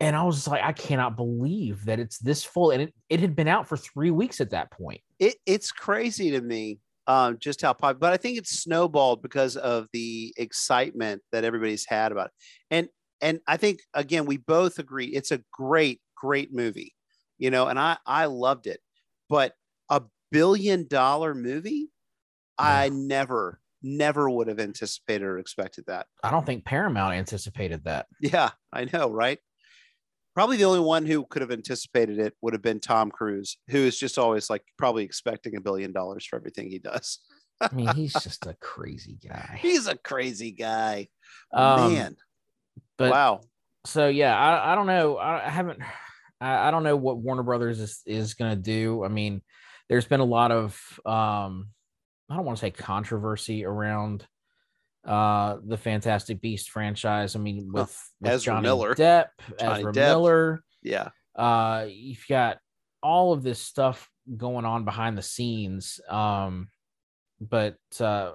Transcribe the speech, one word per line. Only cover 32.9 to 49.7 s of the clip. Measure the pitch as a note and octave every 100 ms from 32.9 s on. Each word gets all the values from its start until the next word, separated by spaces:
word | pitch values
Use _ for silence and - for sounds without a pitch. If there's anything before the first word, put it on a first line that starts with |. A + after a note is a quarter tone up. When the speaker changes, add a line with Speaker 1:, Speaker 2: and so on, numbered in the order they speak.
| A2+ G#2+
Speaker 2:
Cruise, | - G#2+ G2 G2 - -
who | C#3
is | C3 -
just | C3 -
always, | A#2+ A2 -
like, | G#2+ _ -
probably | C3 A2+
expecting | G2 - A#2+ G#2+ A2+ G#2
a |
billion | G2 F#2+ G2
dollars | F#2+ F#2 G2 -
for |
everything | - - - G2+
he | F#2
does. | G#2 B2 - - _ _
<laughs> | _ -
Speaker 1:
I | G#3+
mean, | B2+ A#2
he's | D3+ D3+
just | D3+ - - F2+
a | -
crazy | - - C#2 D2 - -
guy. | - - - -
Speaker 2:
He's | F4 F4 G#3+
a | B2+
crazy | - C3+ B2+ G#2 A2+
guy. | G2+ A2+ A2+ A2 G#2 G2 _ _ - _
Speaker 1:
Um, | A#2+ C3 C3 B2
Speaker 2:
Man. | D#3+ F#2+ - _ _ _ _ _ - - -
Speaker 1:
but | B2+
Speaker 2:
Wow. | C3+ C3+ G2 - _ _ _ -
Speaker 1:
so, | D#3 C#3+
yeah, | C#3 C#3 G#2
I, | D3 E3 A#2+
I |
don't | F#3+ G3
know. | F#3 D#3 B2
I, | A#2 D#3+ G#2
I |
haven't, | D#3 F3+ - C3+ - - - _ -
I, | C3 B2+ B2
I |
don't | E3
know | D#3 D3
what | C3 A#2+
Warner | A#2+ B2+
Brothers | B2 A#2+ A#2+ A2+
is, | G#2+ -
is | - A2 G#2+
gonna | - A2+ G#2
do. | F#2+ A2 A2 A2+
I | G2
mean, | G#2+ G#2 G2 - _ -